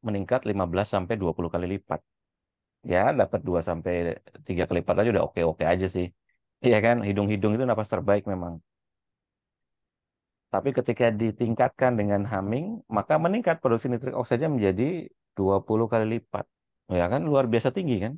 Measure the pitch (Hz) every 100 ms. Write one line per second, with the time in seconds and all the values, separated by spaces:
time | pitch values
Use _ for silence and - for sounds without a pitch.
0 | 117 101 95 127 - 98 90 90 104 101
1 | 90 113 90 80 85 87 87 98 _ -
2 | _ _ _ _ _ _ _ _ - 87
3 | 113 151 98 - - 87 80 85 85 87
4 | 85 - - - - 90 78 90 - 90
5 | 110 101 - - 85 80 80 90 92 92
6 | 87 _ _ _ _ _ 127 113 110 120
7 | 104 101 101 104 104 110 127 110 107 95
8 | - 101 101 92 87 82 _ _ _ _
9 | _ _ _ _ _ _ _ _ _ _
10 | _ _ _ _ _ 98 135 131 123 117
11 | 120 107 113 107 120 117 123 - 127 120
12 | 104 101 101 104 98 120 175 226 - 220
13 | 196 156 165 214 214 160 131 117 135 120
14 | 131 - 117 117 160 139 101 95 131 175
15 | - _ _ - 95 98 - 110 113 117
16 | 110 117 - 98 - _ _ _ _ 90
17 | 87 127 165 143 127 113 127 156 175 110
18 | 104